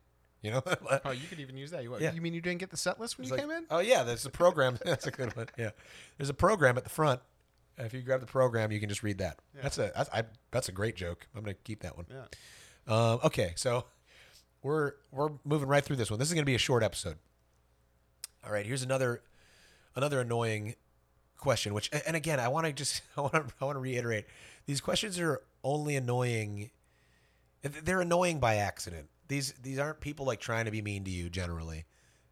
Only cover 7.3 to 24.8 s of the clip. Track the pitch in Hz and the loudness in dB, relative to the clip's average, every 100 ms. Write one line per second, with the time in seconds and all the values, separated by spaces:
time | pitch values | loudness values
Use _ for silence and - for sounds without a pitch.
7.3 | _ _ _ _ - 117 127 123 131 120 | _ _ _ _ -10 -8 -6 0 0 2
8.3 | 131 127 113 110 104 104 101 107 95 92 | 4 4 4 2 2 -2 0 0 0 -2
9.3 | 73 _ 143 131 - 104 - 151 113 113 | -6 _ -8 -4 0 0 0 -2 -2 -4
10.3 | - _ 117 - 92 110 92 90 - - | -8 _ -4 -4 -2 -2 -2 -6 -8 -12
11.3 | 107 107 95 - 107 87 - 85 131 123 | -12 -10 -10 -10 -10 -10 -12 -14 -14 -16
12.3 | - - - - - - 110 117 117 160 | -18 -20 -20 -20 -12 0 4 4 4 2
13.3 | - 92 85 127 120 - _ _ - - | 2 0 0 0 0 -2 _ _ -20 -20
14.3 | - _ _ 131 156 143 - _ 135 151 | -20 _ _ -2 0 0 -4 _ -2 -2
15.3 | 143 143 151 139 143 143 139 107 107 147 | -2 -2 0 4 4 4 0 0 0 0
16.3 | 165 143 120 - 123 107 - 95 78 _ | 2 2 2 4 4 4 0 -6 -8 _
17.3 | _ _ _ _ _ _ _ _ _ - | _ _ _ _ _ _ _ _ _ -20
18.3 | _ - 104 101 135 127 131 127 120 - | _ -6 -4 -2 -4 0 2 2 0 -8
19.3 | _ - - - - _ - 147 139 120 | _ -20 -20 -20 -20 _ -2 0 0 0
20.3 | 117 117 107 107 - _ _ _ _ _ | 0 0 -2 -4 -10 _ _ _ _ _
21.3 | - 113 110 107 104 - 147 151 160 151 | -4 0 2 0 -2 -2 -4 -2 -2 0
22.3 | 143 120 151 165 139 139 - - - 143 | 0 2 2 0 -2 -4 -4 -6 -4 0
23.3 | 160 135 - 135 143 131 123 120 107 - | 0 -2 -4 -4 -2 -4 -2 0 -2 -4
24.3 | - - - - 139 | -14 -20 -12 -4 -2